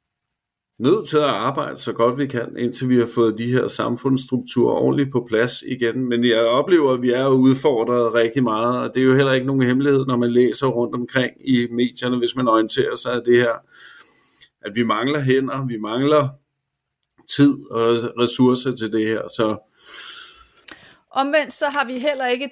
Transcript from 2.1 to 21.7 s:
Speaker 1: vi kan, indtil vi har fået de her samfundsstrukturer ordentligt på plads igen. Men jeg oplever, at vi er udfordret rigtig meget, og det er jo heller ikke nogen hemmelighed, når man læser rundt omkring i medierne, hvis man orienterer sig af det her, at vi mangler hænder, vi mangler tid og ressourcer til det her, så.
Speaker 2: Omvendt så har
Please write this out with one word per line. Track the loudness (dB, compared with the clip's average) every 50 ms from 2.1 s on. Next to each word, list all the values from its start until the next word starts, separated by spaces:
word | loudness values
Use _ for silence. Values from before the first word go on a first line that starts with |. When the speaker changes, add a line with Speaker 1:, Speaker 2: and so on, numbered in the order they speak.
| 2 0
Speaker 1:
vi | -4
kan, | -4 -4 -6 -6 -6 -6 -4
indtil | -4 -4 -4 -4 0 2
vi | 4 2
har | 2 2 2
fået | 2 2 2 2 -2
de | -4 0 0
her | 0 0
samfundsstrukturer | -2 -2 -4 -4 -4 -4 -4 -2 0 0 0 -2 -4 -4 -6 -4 -4 0 0 2 2 2
ordentligt | 2 0 0 0 0 -2 -2 -2
på | -4 -4 0
plads | 0 0 0 0 -2 -6 -8
igen. | -10 -6 -2 -2 -2 -2 -2 -4 -2
Men | -2 0 2
jeg | 2 4 4
oplever, | 2 2 2 2 2 2 2 2 2 2 0
at | 0 0
vi | 0
er | 0 2 2 2
udfordret | 4 6 6 4 4 4 2 2 2 2 0 0 0 0 0 2 2
rigtig | 2 2 2 0 -2 -2
meget, | -2 -2 0 0 0 0 -2
og | -4 -4 0
det | 2
er | 4
jo | 4 6
heller | 4 4 4 2
ikke | 0 0
nogen | 0 0 0 2
hemmelighed, | 2 2 2 2 2 2 2 2
når | 0 0
man | 0 0 2
læser | 4 4 4 4 2 0 -2
rundt | -2 0 0 -2 -2 -4
omkring | -6 -8 -4 -2 -2 -2 -2 -6 _
i | -2 0 2 2 2 0
medierne, | 0 -2 -2 -2 -2 -4 -4 -2 -2 0
hvis | -2 -2 -2
man | -2 0 2
orienterer | 2 2 2 0 0 -2 -2 -2 -2
sig | -6 -6 -4 -6
af | -4 2
det | 4 4 4
her, | 4 2 -2 -4 -8 _ _ -20 -20 -20 -20 -20 -20 -20 -20 -20 -20 -20 -20 -20 -20 _ _ _ _
at | -8 -4
vi | -2 0
mangler | 0 0 -2 0 -2 -2 -2
hænder, | 0 2 2 2 2 -2 -6 -6 -6
vi | -6 -6 -6
mangler | -6 -4 -2 0 2 2 4 2 2 0 -6 -12 _ _ _ _ _ _ _ _ _ _ _ _ _ _ _ _ _ -8 2
tid | 4 4 4 4 0 -6 -8
og | -4 0 2 2 2 0 0 -4 -2 -2
ressourcer | 0 0 2 4 4 4 4 2 -2 -6 -4
til | -4 -6 -4 -2
det | -2 0
her, | 0 -2 -4 -6 -8 -4
så. | -2 0 0 0 -4 -8 _ _ _ _ -20 -20 -18 -16 -16 -16 -16 -16 -18 -20 -20 -20 _ _ _ -20 -18 -18 -18 -20 -20 -20 _ _ _
Speaker 2:
Omvendt | -4 -4 -2 0 0 0 0 0 -4
så | -4 -4
har | -4